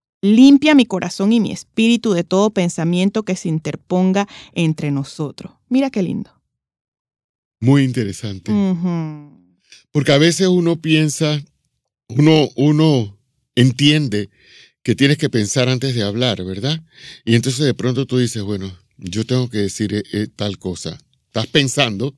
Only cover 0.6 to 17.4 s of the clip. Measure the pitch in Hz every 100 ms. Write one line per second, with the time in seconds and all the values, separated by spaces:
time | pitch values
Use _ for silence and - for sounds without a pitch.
0.6 | 302 294 233 185 170 - 202 233 190 -
1.6 | - - 226 233 226 170 170 185 214 202
2.6 | 175 - 160 180 196 - 208 185 175 160
3.6 | 156 - - 180 185 196 202 - - -
4.6 | 160 156 147 139 135 - 147 - - _
5.6 | - 254 269 226 170 - - _ _ _
6.6 | _ _ _ _ _ _ _ _ _ -
7.6 | 117 139 135 123 101 92 107 95 - 208
8.6 | 190 175 180 170 156 151 147 _ 90 _
9.6 | _ - _ 151 135 143 170 160 185 180
10.6 | 165 165 165 156 156 - 151 151 143 _
11.6 | _ _ _ _ - 120 151 156 135 -
12.6 | 147 151 160 135 104 - _ _ _ -
13.6 | 127 123 143 151 139 104 98 _ _ -
14.6 | - _ - - 139 147 151 117 104 131
15.6 | 123 127 135 120 101 110 123 92 92 95
16.6 | 131 160 - _ - - - 117